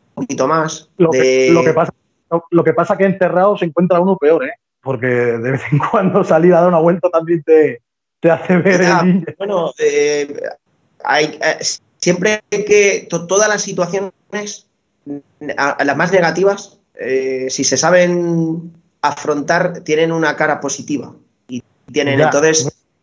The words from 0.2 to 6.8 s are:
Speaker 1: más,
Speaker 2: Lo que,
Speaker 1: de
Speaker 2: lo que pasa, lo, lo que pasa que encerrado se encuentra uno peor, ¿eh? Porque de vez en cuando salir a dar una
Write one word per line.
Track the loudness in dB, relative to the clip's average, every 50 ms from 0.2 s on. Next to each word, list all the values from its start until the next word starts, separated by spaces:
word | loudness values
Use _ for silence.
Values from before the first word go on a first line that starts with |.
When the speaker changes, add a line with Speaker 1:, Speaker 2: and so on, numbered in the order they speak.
| -8 -8 -4 -2 -2
Speaker 1:
más, | 0 0 0 -2 -2 -6 -12 -18 _ _ 0
Speaker 2:
Lo | 0 2
que, | 2 2
Speaker 1:
de | 2 2 4 4 4 4
Speaker 2:
lo | 4 4 4
que | 2 2
pasa, | 0 0 -2 -4 _ _ _ _ _ _ -6
lo, | -6 -6 -4 0
lo | 0 2 2
que | 2 2
pasa | 0 0 0 0
que | 0 2
encerrado | 0 2 0 0 0 2 2 2 2 2 0
se | -2
encuentra | -4 0 0 0 2 2 2
uno | 2 2 0
peor, | 2 2 2 2 2 0
¿eh? | -4 -8 -12 _ _ _ _
Porque | -8 -8 -6 -4 -2
de | -2 0 0 0 0 -2 -2 -2 -4 -4
vez | -4 -4 -2
en | -2 0
cuando | 0 0 0 0 0 2 2 0 2
salir | 2 2 4 4 6 4
a | 6
dar | 4 4
una | 4 4